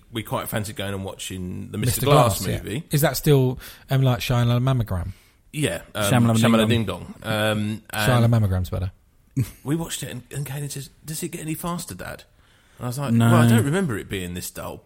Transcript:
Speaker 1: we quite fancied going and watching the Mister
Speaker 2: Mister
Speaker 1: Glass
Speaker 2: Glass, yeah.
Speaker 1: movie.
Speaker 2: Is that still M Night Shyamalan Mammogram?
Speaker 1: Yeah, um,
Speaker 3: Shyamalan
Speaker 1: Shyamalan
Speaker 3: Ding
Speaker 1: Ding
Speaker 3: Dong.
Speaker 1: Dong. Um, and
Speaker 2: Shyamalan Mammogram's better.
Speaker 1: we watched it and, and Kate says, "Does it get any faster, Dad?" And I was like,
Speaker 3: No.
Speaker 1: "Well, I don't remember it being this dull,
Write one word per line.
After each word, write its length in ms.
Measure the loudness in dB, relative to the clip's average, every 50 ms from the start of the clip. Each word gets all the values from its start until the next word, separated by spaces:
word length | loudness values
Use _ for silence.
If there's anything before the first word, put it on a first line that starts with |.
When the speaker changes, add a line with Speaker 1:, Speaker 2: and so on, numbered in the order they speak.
| _ _ -10
Speaker 1:
we 100 | -10 -8
quite 260 | -6 -6 -6 -6 -4
fancied 280 | -6 -6 -6 -6 -8
going 160 | -8 -8 -6 -6
and 100 | -6 -8
watching 680 | -8 -10 -12 -12 -10 -10 -8 -8 -8 -8 -10 -10 -10 -6
the 60 | -2
Mister 220 | -2 0 0 0 2
Speaker 2:
Mister 40 |
Speaker 1:
Glass 320 | 4 6 6 6 4 2 -2
Speaker 2:
Glass, 100 | -4 -4
yeah. 140 | -6 -6 -6
Speaker 1:
movie. 220 | -6 -8 -8 -6 -2
Speaker 2:
Is 100 | 0 0
that 160 | 2 2 0
still 420 | 0 2 4 4 6 4 2 -2 -4 -12 -18 -20 -20 -8 -2
M 120 | 0 2 2
Night 180 | 2 0 0
Shyamalan 400 | -2 -2 0 0 2 2 2 2 2
Mammogram? 500 | 2 0 0 0 -2 -2 -4 -4 -6 -10 -12 _ _ _ _ _ _ -6
Speaker 1:
Yeah, 280 | -4 -2 -2 -2 -4 -8 -10 -6
um, 180 | -4 0 2 4
Speaker 3:
Shyamalan 240 | 4 4 4 4
Speaker 1:
Shyamalan 220 | 4 4 6 6 4
Speaker 3:
Ding 80 | 4 4
Speaker 1:
Ding 160 | 2 2 0
Speaker 3:
Dong. 300 | -2 -6 -8 -10 -14 -16 -12 -6
Speaker 1:
Dong. 100 | -4 -2
Um, 500 | 0 0 0 0 0 0 -2 -4 -6 _ _
and 200 | -6 -2 2 2 4 4 6 6
Speaker 2:
Shyamalan 0 | 6 4 4 2
Mammogram's 220 | 2 0 -2 -2
better. 220 | -4 -4 -4 -6 -8 _ _ _ _ _ _ _ -4 -4 -4 -4 -6 -12 -4
Speaker 1:
we 120 | -4 -2
watched 260 | -2 -2 -6 -8 -8 -8
it 80 | -10
and, 120 | -10 -12 -14 _
and 140 | -8 -8 -8
Kate 240 | -6 -8 -8 -8 -8
says, 200 | -8 -10 -12 -14 _ _ -14
"Does 180 | -12 -10 -8 -8
it 60 | -8
get 120 | -8 -8
any 140 | -6 -6 -6
faster, 400 | -6 -4 -6 -6 -6 -8 -10 -12
Dad?" 300 | -12 -12 -12 -12 -14 -16 _ _ _ _ _ _ _ _ _ _ -10
And 60 | -8
I 40 | -6
was 100 | -4 -4
like, 140 | -2 2 4
Speaker 3:
No. 160 | 6 6 8 8
Speaker 1:
"Well, 80 | 8 8
I 60 | 8
don't 160 | 8 6 4
remember 320 | 2 0 0 0 0 -2
it 140 | -6 -6 -6
being 240 | -6 -6 -6 -6 -8
this 160 | -8 -10 -10
dull, 340 | -12 -10 -12 -10 -12 -12 _